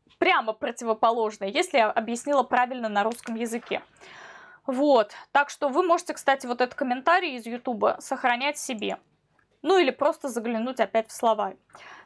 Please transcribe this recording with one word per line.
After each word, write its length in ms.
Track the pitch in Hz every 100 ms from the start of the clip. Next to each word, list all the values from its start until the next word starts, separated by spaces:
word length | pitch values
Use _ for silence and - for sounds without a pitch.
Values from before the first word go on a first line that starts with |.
| _ -
прямо 340 | 349 339 226
противоположное, 960 | 220 247 240 233 220 226 233 214 214 196
если 300 | 254 359 269
я 120 | 214
объяснила 520 | - 220 240 285 285
правильно 460 | 247 240 247 254 226
на 140 | 202
русском 320 | 220 233 - 226
языке. 460 | 233 233 - - - _ - - - - - - -
Вот, 480 | 254 294 254 208 - -
так 180 | 277 285
что 200 | - 285
вы 120 | 262
можете, 320 | 370 339 339
кстати, 320 | 294 - 269 247
вот 140 | 240
этот 160 | 247 -
комментарий 640 | 262 254 262 359 339 254
из 80 | 226
Ютуба 520 | 240 262 220 214 -
сохранять 580 | - 262 254 240 277 294
себе. 400 | - 240 202 - _ _ _ _ _ _
Ну 160 | 285 381
или 140 | 277
просто 360 | - 285 320 277
заглянуть 540 | 233 226 226 240 262
опять 260 | 220 226 220
в 60 |
словарь. 420 | - 233 214 196 - _ - - -